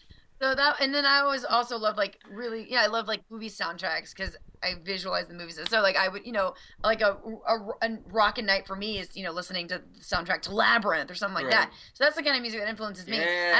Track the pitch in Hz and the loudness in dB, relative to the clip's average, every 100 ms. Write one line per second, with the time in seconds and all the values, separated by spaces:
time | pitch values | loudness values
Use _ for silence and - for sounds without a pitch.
0 | - - _ - 269 262 294 - 269 285 | -20 -20 _ -2 0 4 2 4 2 2
1 | 277 277 285 269 240 233 240 226 214 214 | 4 4 4 0 2 2 2 0 0 2
2 | 196 - - 202 240 226 208 247 214 226 | -2 -2 -16 -8 -6 -6 -2 2 2 2
3 | 208 214 - 220 220 - 170 170 180 160 | -2 -6 -6 -12 -10 -6 -6 -4 -4 -4
4 | - - 190 - - - 185 175 175 190 | -8 -8 -8 -8 -20 -8 -6 -6 -6 -6
5 | 185 180 175 175 170 156 175 220 196 156 | -2 -2 -4 -12 -12 -8 0 4 4 4
6 | 190 196 240 214 185 - - - 208 226 | 0 -2 -4 -2 -2 -4 -20 -2 0 4
7 | 208 196 226 220 - 226 202 - 226 220 | 2 0 -10 -8 -2 -2 -2 -4 -4 -4
8 | - 214 208 247 202 196 190 190 214 202 | -4 2 2 2 0 0 0 -6 -4 -6
9 | 175 190 185 170 175 185 170 185 - - | -6 -8 -6 -6 -6 -6 -6 -8 -10 -16
10 | - 180 175 185 - 208 214 233 196 160 | -4 -4 -2 -4 -2 2 4 4 4 0
11 | 185 180 202 175 135 220 - - - - | -2 -4 -4 -2 2 2 2 -4 -14 2
12 | 294 311 294 262 233 220 214 220 214 185 | 2 2 0 0 -2 -4 -4 -4 -8 -8
13 | 180 220 170 175 175 | -4 -2 0 2 4